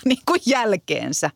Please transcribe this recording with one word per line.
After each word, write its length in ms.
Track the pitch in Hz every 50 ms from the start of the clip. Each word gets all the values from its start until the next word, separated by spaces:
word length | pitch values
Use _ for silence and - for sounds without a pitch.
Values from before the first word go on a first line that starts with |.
| -
<laughs> 40 | 262
niinku 260 | 254 - - - 339 370 -
jälkeensä. 840 | 233 269 254 233 220 196 175 - - 151 123 117 127 143 - - 147 -